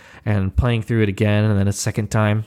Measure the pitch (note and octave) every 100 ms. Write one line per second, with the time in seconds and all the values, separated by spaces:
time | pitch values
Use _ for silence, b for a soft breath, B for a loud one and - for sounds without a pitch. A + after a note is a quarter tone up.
0 | B B - G2+ F#2+ - B2+ A#2 - A2+
1 | G#2 F#2 G#2 G#2 G#2+ G2+ G2 G2 A2 -
2 | G#2 A2 G#2+ G#2+